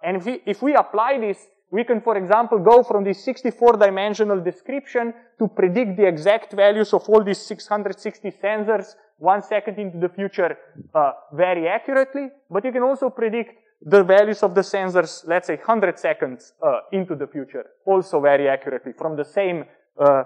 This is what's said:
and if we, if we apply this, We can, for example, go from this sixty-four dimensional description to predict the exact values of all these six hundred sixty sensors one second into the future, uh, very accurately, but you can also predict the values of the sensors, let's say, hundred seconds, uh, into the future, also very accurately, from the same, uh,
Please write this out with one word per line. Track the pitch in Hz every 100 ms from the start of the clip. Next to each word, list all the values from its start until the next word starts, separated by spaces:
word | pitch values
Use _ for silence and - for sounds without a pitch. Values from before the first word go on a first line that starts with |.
and | 170 185
if | 180
we, | 254
if | - 202
we | 269
apply | 277 - 208 233 277
this, | 220 190 _ _ _
We | 190
can, | 233 226
for | 220 208
example, | 180 214 233 220
go | 180 240
from | 240 208
this | 196 190
sixty-four | - 247 247 - 240 220
dimensional | 202 190 208 202 214 196
description | 175 175 - 277 269 247 233 233 _ _
to | 220
predict | - 185 180 233 185
the | 196
exact | 160 165 220 -
values | 202 202 208 208
of | 196 -
all | 214
these | 202 185
six | - 202 -
hundred | 208 196 190
sixty | 214 - 208
sensors | - 196 214 208 214 196 _ _ _
one | 160 202
second | 202 214 208 202
into | 202 170
the | 180
future, | 180 196 - 175 143 - 151 -
uh, | 160 143 - -
very | 147 185 175 165
accurately, | 214 226 269 269 277 269 _ _
but | 180
you | 254
can | 247
also | 247 269 254
predict | 247 226 226 214 _ _ _
the | 151 196
values | 185 190 208 208
of | 208
the | 175
sensors, | 185 196 185 180 160 - 160
let's | 175 175
say, | 156 -
hundred | 226 196 -
seconds, | 170 151 139 123 _ _
uh, | 156 120 -
into | 190 185 151
the | 143
future, | 151 135 - - _
also | - 190 185 160
very | 143 143 139
accurately, | 135 - 127 135
from | - 160 151
the |
same, | 147 - 196 170 135 _ _ -
uh, | 143 135